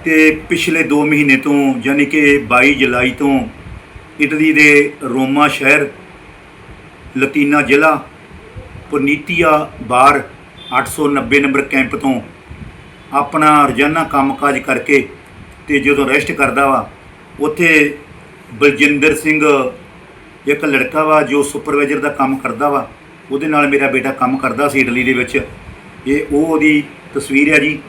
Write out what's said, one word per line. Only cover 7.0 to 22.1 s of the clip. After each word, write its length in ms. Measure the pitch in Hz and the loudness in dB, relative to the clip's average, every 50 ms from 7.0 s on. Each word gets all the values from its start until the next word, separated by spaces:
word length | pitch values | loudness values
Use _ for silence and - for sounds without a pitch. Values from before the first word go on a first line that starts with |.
| - - - | -20 -10 -4
ਲਤੀਨਾ 440 | 131 131 135 - 151 143 143 147 139 | -4 -4 -2 0 0 0 2 2 0
ਜ਼ਿਲ੍ਹਾ, 420 | 127 113 139 143 156 160 151 143 - - - - - - - - - - - - - - - - - - | 2 2 2 4 4 2 2 0 -4 -12 -20 -20 -20 -20 -20 -20 -20 -20 -18 -18 -18 -18 -20 -20 -14 -6
ਪੁਨੀਤੀਆ 800 | 151 143 135 143 151 147 - - 175 165 170 160 156 151 - - - - 131 | -4 -2 -2 -2 -2 -4 -4 -8 -2 0 2 2 2 2 0 -4 -10 -16 -8
ਬਾਰ 400 | 110 120 123 131 143 143 139 - - - - - - - - - - 131 | -2 2 4 4 4 4 2 -2 -8 -16 -20 -20 -20 -20 -20 -16 -4 -4
ਅੱਠ 100 | 127 139 | -4 -4
ਸੌ 220 | - - - 151 143 | -4 -4 -2 -2 0
ਨੱਬੇ 300 | 143 139 120 113 135 143 | 0 -2 -2 0 0 2
ਨੰਬਰ 220 | 143 139 135 139 | 2 2 0 -2
ਕੈਂਪ 340 | 127 - - 135 131 117 - | -2 -2 -2 -2 -2 -2 -4
ਤੋਂ 260 | - - 139 131 120 - - - - - - - - - - - - - - - - - - - | -4 -2 -2 -2 -2 -6 -12 -20 -20 -20 -20 -18 -18 -18 -18 -18 -20 -20 -20 -20 -20 -18 -4 -2
ਆਪਣਾ 520 | 139 147 - - 156 151 151 151 147 143 | -2 -2 0 -2 2 4 4 6 4 4
ਰੋਜ਼ਾਨਾ 380 | 131 120 113 143 147 156 165 160 | 2 2 0 0 0 0 -2 -4
ਕੰਮਕਾਜ 560 | 160 - 143 135 139 135 - 147 143 135 123 | -2 0 0 0 0 -2 -2 -2 -2 -2 -2
ਕਰਕੇ 480 | - - 127 117 - - 143 131 117 - - - - - - - - - - - - | -2 -4 -4 -4 0 2 2 2 2 0 -12 -20 -20 -20 -20 -20 -20 -20 -20 -20 -8
ਤੇ 120 | - 147 143 | -2 -2 0
ਜਦੋਂ 300 | 135 143 143 143 139 123 | 2 0 0 0 0 0
ਰੈਸਟ 220 | 135 147 143 - | 0 -2 -2 -2
ਕਰਦਾ 360 | 131 135 139 135 131 135 143 | -4 -2 -2 -2 0 0 0
ਵਾ, 220 | 139 135 120 - - - - - - - - - - - - | 2 0 -2 -4 -6 -14 -20 -20 -20 -20 -20 -20 -20 -8 -6
ਉੱਥੇ 580 | 143 156 156 - 175 165 160 156 147 147 143 - - - - - - - - - - - 117 | -4 -4 -2 0 2 2 4 4 2 0 -2 -8 -16 -20 -20 -20 -20 -20 -20 -20 -20 -20 -4
ਬਲਜਿੰਦਰ 640 | 110 143 147 139 - 147 143 147 143 139 156 147 | 2 2 2 4 4 0 0 2 2 2 0 0
ਸਿੰਘ 560 | 147 - 156 156 151 151 151 143 135 131 127 254 - - - - - - - - - - - - - - | 0 -2 -2 0 2 2 2 2 2 0 -2 -6 -10 -20 -20 -20 -20 -20 -20 -20 -20 -20 -20 -20 -10 -4
ਇੱਕ 180 | 135 147 143 156 | -4 -2 -2 -2
ਲੜਕਾ 380 | 151 139 131 131 127 - 156 156 | -2 0 0 -2 0 -2 -2 0
ਵਾ, 180 | 156 156 151 | 2 2 2
ਜੋ 220 | 143 123 135 143 139 | 2 2 0 0 0
ਸੁਪਰਵਾਈਜ਼ਰ 560 | 143 - 143 143 151 143 143 147 135 151 151 | -2 -4 -8 -6 -2 -2 0 0 0 -2 -2
ਦਾ 100 | 139 | -4
ਕੰਮ 280 | 147 | -6